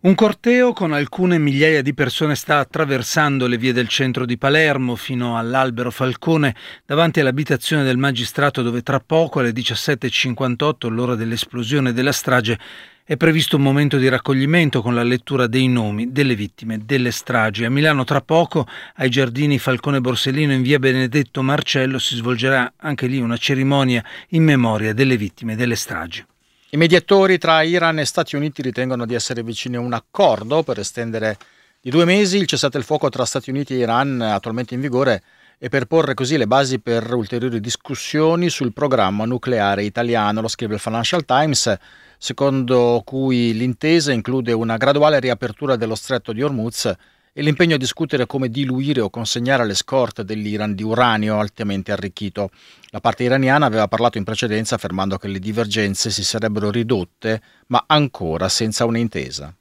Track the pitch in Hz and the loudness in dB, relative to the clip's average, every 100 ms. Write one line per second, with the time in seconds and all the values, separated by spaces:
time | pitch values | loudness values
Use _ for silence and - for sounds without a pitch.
0 | 185 190 214 170 233 247 247 233 180 147 | 4 4 4 2 2 4 2 0 -2 -2
1 | 143 - 180 175 147 135 156 156 135 135 | -4 0 2 4 2 4 4 4 0 -2
2 | 135 - 156 143 - 147 131 156 151 131 | -2 0 -2 -2 0 0 0 -2 0 -2
3 | 117 - 151 139 123 120 127 123 117 - | 0 2 2 2 0 0 0 0 0 0
4 | 135 120 123 120 139 151 156 139 127 117 | -2 -2 -4 0 2 4 2 2 -2 -4
5 | - 127 123 117 113 131 131 120 123 - | -6 -4 -2 -2 -2 0 0 -2 -6 -2
6 | 131 120 - 160 143 110 - - _ 143 | -4 -2 0 2 2 -2 -14 -20 _ 2
7 | 165 165 139 131 147 143 - 156 135 127 | 2 4 2 0 0 -2 0 0 2 2
8 | 139 120 120 - 143 139 120 120 117 135 | 0 -2 -4 0 0 0 -2 -2 -2 -2
9 | _ 160 165 151 123 113 117 113 - 135 | _ 2 2 0 0 0 -4 -4 -2 -2
10 | 127 - 131 117 131 120 147 151 117 113 | -2 -2 -2 -2 -2 0 -2 -2 -4 -2
11 | 123 120 113 117 - 120 117 143 127 117 | -2 -2 -2 -4 -6 -6 -2 0 0 0
12 | 135 135 - 127 110 113 - - - _ | 0 0 2 2 2 -4 -6 -20 -20 _
13 | _ 151 165 160 - 151 139 139 147 143 | _ 2 2 2 2 2 4 4 2 2
14 | 131 127 - 135 139 170 156 127 113 120 | 2 2 0 0 4 4 4 2 0 0
15 | 120 123 - 135 120 123 131 123 107 104 | 0 -2 -2 0 0 2 2 2 0 -2
16 | 120 131 135 113 104 _ 113 110 107 135 | -4 0 0 0 -4 _ -8 -8 -2 -2
17 | 123 110 - 117 110 101 117 135 156 143 | 0 -4 -2 0 0 -2 -2 2 2 2
18 | 123 139 - 160 170 160 135 - - - | 0 -2 2 2 2 0 -4 -8 -18 -2
19 | 135 123 131 120 147 139 - 127 - 139 | 0 2 0 0 0 2 0 -2 0 0
20 | 127 120 135 135 151 135 127 143 131 131 | 0 -2 -2 0 0 2 2 2 2 2
21 | 127 143 131 - 131 147 - 143 131 131 | 0 0 -2 -2 0 0 0 0 0 -2
22 | - 123 117 123 131 135 123 _ 156 139 | -4 -4 -2 0 2 0 0 _ -6 -4
23 | 127 135 117 117 - 135 135 139 131 120 | -2 -2 -2 -2 -2 0 2 2 2 0
24 | - - - 165 160 139 120 107 107 107 | -4 -18 -4 2 4 4 4 0 -2 2
25 | 135 123 101 - 117 110 123 113 - 90 | 2 2 -2 -6 -8 -4 -2 -2 -6 -10
26 | 82 - - _ _ _ _ 143 165 175 | -10 -14 -18 _ _ _ _ 2 4 4
27 | - 196 190 180 165 160 160 175 170 156 | 6 4 6 2 4 2 4 2 2 0
28 | 139 - 160 143 151 139 131 120 127 127 | -2 -2 -2 -2 -4 -4 -6 -4 -4 -4
29 | 117 120 - 120 113 110 127 123 120 117 | -2 -4 -4 -6 -6 -8 -6 -6 -4 -6
30 | _ - 185 107 107 151 151 113 101 - | _ 2 4 2 0 0 0 -4 -6 -6
31 | 117 113 110 104 - _ _ _ 127 143 | -6 -2 -2 -4 -12 _ _ _ 0 2
32 | 170 190 202 196 180 143 143 127 117 151 | 4 4 4 2 0 0 -2 -2 -2 -2
33 | 143 - 123 135 131 135 139 127 117 117 | -2 -2 -4 -4 -6 -6 -4 -2 0 0
34 | 139 131 113 101 - 113 123 123 139 123 | 0 -2 -2 -2 -2 -6 -6 -6 -2 0
35 | 135 104 _ _ _ _ 127 139 120 160 | 2 0 _ _ _ _ -4 -2 2 2
36 | 151 131 127 151 110 127 139 127 120 117 | 2 0 0 0 2 2 2 -2 -2 -2
37 | 110 123 104 120 127 117 110 - - 131 | 0 -4 -2 -4 -2 -4 -4 -8 -8 -10
38 | - 151 156 170 175 - 127 107 143 127 | -4 0 2 2 0 0 -4 -2 0 2
39 | 98 104 113 123 - 120 101 98 104 101 | 2 0 -2 -4 -2 0 2 0 -2 -2
40 | 120 117 104 107 113 - 113 104 - 113 | 0 0 0 0 -4 -6 -6 -4 -4 -2
41 | 113 180 147 131 156 131 - 98 - - | -2 -2 2 2 2 0 0 -2 -6 -20
42 | - _ - 123 139 135 123 127 120 120 | -20 _ -12 -2 0 0 2 4 4 2
43 | - 131 131 123 117 110 127 117 156 170 | -2 -4 0 2 2 0 -2 -2 2 2
44 | 143 123 107 131 120 113 113 113 127 143 | 2 -2 -2 -2 0 0 0 0 2 4
45 | 151 147 123 117 120 104 143 123 110 110 | 4 4 0 -2 -4 -6 -2 0 0 -4
46 | - 127 - 110 143 135 113 - 117 90 | -4 -6 -4 -4 -2 -2 -4 -4 -4 -4
47 | _ _ _ - 147 143 175 151 131 - | _ _ _ -2 0 2 2 2 0 -4
48 | 160 139 123 139 131 113 135 127 139 139 | -2 0 -2 -2 -4 -2 -2 -2 0 0
49 | 104 - 110 123 120 135 113 98 - 135 | 0 -4 -6 -4 0 2 2 -2 -2 0
50 | 120 - 98 107 104 104 107 101 107 113 | 0 -4 -8 -6 -4 -4 -4 -4 -2 2
51 | 123 110 107 107 104 - 104 98 95 98 | 4 2 0 0 -2 -4 -4 -4 -4 -6
52 | 95 - 101 98 98 _ - - - 104 | -6 -8 -8 -6 -8 _ -20 -20 -16 -2
53 | - - 123 135 131 139 139 110 104 110 | -2 0 0 2 4 4 4 2 0 2
54 | 117 113 98 110 117 107 113 113 - 92 | 0 0 -6 -4 -2 -2 -2 -4 -4 -4
55 | 98 95 101 98 98 107 107 101 101 98 | -4 -4 -6 -8 -6 -4 -2 0 -2 -2
56 | 113 101 98 117 110 104 104 107 117 113 | -4 -4 -4 -2 -2 -2 -2 -2 0 0
57 | 87 _ 113 110 _ _ _ 123 - 151 | -2 _ -4 -4 _ _ _ -2 2 2
58 | 143 - 85 80 92 - 110 107 117 117 | 2 -2 -4 -2 -2 0 -2 0 0 0
59 | 117 95 65 65 73 90 | -2 -4 -8 -10 -14 -18